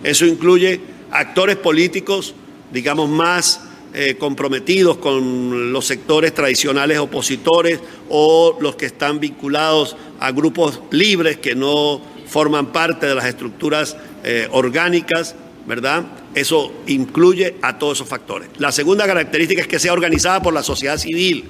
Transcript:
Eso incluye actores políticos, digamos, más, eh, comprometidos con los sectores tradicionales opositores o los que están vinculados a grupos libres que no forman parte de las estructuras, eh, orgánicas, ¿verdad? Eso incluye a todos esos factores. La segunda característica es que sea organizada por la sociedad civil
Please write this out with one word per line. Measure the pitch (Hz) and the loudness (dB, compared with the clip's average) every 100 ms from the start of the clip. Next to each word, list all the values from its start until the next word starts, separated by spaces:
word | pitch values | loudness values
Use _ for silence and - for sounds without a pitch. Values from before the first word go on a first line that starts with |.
Eso | 147 143 170 | 0 4 4
incluye | 165 170 180 185 185 - - - | 4 4 6 4 0 -8 -20 -6
actores | 147 147 - 190 196 | -4 -2 0 0 2
políticos, | 175 156 175 175 185 196 - - - - - | 2 2 2 0 -4 -4 -4 -14 -20 -20 -10
digamos, | 127 127 147 151 | -6 -2 0 0
más, | 156 165 180 - - - - - - | 2 2 2 0 -2 -6 -20 -16 -4
eh, | 139 131 | -4 -2
comprometidos | 147 135 135 135 107 185 180 165 | -4 -4 -4 -4 0 4 4 4
con | 147 135 131 127 123 123 120 | 0 0 0 -2 -2 -2 -2
los | 131 - | -2 -4
sectores | 135 - 156 160 156 | -6 0 2 2 2
tradicionales | 143 127 147 139 143 151 | 0 0 0 0 2 0
opositores | 143 135 120 131 - 170 170 165 - - - | -2 -4 -4 -2 2 4 2 0 -6 -20 -4
o | 151 156 160 165 160 | 2 4 6 6 4
los | 147 127 | -4 -4
que | 131 | -8
están | - 143 151 | -4 -2 -2
vinculados | 147 139 139 147 156 156 143 - - - | -4 -6 -4 0 2 2 0 -6 -18 -6
a | 127 | -4
grupos | 131 156 175 160 127 - | 0 0 2 0 0 -4
libres | 143 208 196 160 147 | 0 2 2 0 -2
que | 135 123 | -4 -2
no | 139 147 147 143 - - - | 0 2 0 -2 -8 -20 -6
forman | 151 151 147 135 | 0 2 2 0
parte | 156 165 165 143 | 0 0 0 -2
de | 135 | 0
las | 123 | -2
estructuras, | 120 123 104 151 151 151 - - - | -4 -10 -6 -2 -2 -2 -8 -18 -12
eh, | - 120 110 | -4 -2 0
orgánicas, | 131 127 131 175 175 165 165 165 - - - - | 0 2 2 2 0 0 -4 -4 -10 -20 -20 -8
¿verdad? | 117 127 156 175 - - | -4 -2 -2 -4 -14 -8
Eso | 131 139 160 135 - - | -4 0 0 0 -8 -4
incluye | 139 127 - 175 185 185 - | -2 -2 4 4 4 0 -2
a | 127 120 | -6 -2
todos | 147 139 | -4 -4
esos | 127 | -6
factores. | 127 - 95 85 - | -10 -8 -10 -10 -4
La | 143 | -2
segunda | 151 147 202 208 | 0 2 2 2
característica | 180 156 147 165 190 | 2 0 0 0 0
es | 165 | 0
que | 160 | -2
sea | 180 | 0
organizada | 175 170 156 180 190 | 0 2 0 2 2
por | 185 | 2
la | 160 | -2
sociedad | 127 131 135 156 | -2 -4 -4 -4
civil | - 165 185 147 - | -4 -2 0 0 -6